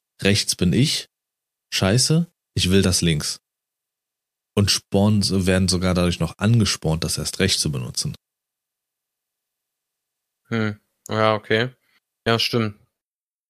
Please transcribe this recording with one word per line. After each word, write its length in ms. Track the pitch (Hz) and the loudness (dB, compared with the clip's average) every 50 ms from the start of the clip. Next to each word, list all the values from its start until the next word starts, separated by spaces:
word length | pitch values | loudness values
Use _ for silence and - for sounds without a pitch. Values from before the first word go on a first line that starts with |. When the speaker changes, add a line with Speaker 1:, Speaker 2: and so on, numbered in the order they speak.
| _ _ _ - | _ _ _ -4
Speaker 1:
Rechts 340 | - 98 101 - - - - | 0 0 0 0 0 -4 -4
bin 180 | - 92 90 - | -2 0 0 2
ich. 340 | 107 139 156 - - - _ _ _ _ _ _ _ _ _ _ _ _ - - | 2 0 0 -2 -6 -8 _ _ _ _ _ _ _ _ _ _ _ _ -10 -6
Scheiße, 540 | - 98 95 104 127 127 - 156 165 170 - _ _ _ _ - | -2 0 2 2 2 2 2 0 0 0 -4 _ _ _ _ -4
ich 140 | - - 87 | 0 0 2
will 120 | 95 98 | 4 4
das 200 | 95 92 90 - | 4 2 0 2
links.“ 380 | 87 85 80 73 - - - - _ _ _ _ _ _ _ _ _ _ _ _ _ _ _ _ _ _ _ _ _ _ - 104 | 0 0 0 0 -2 -6 -8 -12 _ _ _ _ _ _ _ _ _ _ _ _ _ _ _ _ _ _ _ _ _ _ 0 0
Und 140 | 101 92 | 0 2
spornen, 500 | - - _ - - 98 101 107 107 104 | 0 -4 _ -2 0 2 4 4 4 2
so 240 | 95 - 90 98 90 95 | 0 0 0 0 0 2
werden 200 | 92 92 95 90 | 2 2 2 2
sogar 260 | 95 87 92 92 90 | 0 0 0 0 0
dadurch 260 | 90 90 87 87 - | 2 2 0 0 -2
noch 180 | 82 80 - - | -4 -6 -4 -2
angespornt, 680 | 98 107 120 117 101 98 - - - 80 80 80 80 | 0 2 4 4 2 2 -2 -4 -2 -2 -2 -2 -2
das 140 | 76 - - | -6 -6 -6
erst 220 | 76 - - - | -6 -8 -4 -2
recht 200 | 95 90 - - | -2 -2 0 -2
zu 120 | - 80 | -2 -4
benutzen. 440 | 71 65 62 60 - - - - - - _ _ _ _ _ _ _ _ _ _ _ _ _ _ _ _ _ _ _ _ _ _ _ _ _ _ _ _ _ _ _ _ _ _ _ _ _ _ _ _ _ _ _ _ _ - | -4 -6 -8 -8 -8 -6 -6 -8 -8 -12 _ _ _ _ _ _ _ _ _ _ _ _ _ _ _ _ _ _ _ _ _ _ _ _ _ _ _ _ _ _ _ _ _ _ _ _ _ _ _ _ _ _ _ _ _ -6
Speaker 2:
Hm. 300 | 113 113 110 107 104 - _ _ _ _ _ - | -4 -4 -4 -4 -6 -8 _ _ _ _ _ -6
Ja, 260 | 107 110 110 110 110 | -2 0 2 2 0
okay. 340 | 104 - - 113 110 120 131 131 _ _ _ _ _ _ _ _ _ - 113 | 0 -2 -2 0 0 0 -2 -8 _ _ _ _ _ _ _ _ _ -2 0
Ja, 120 | 113 113 | 0 0
stimmt. 400 | - - - 120 110 107 104 _ _ _ _ _ _ _ _ _ _ _ _ _ _ _ | 0 -2 -2 -2 -2 -4 -6 _ _ _ _ _ _ _ _ _ _ _ _ _ _ _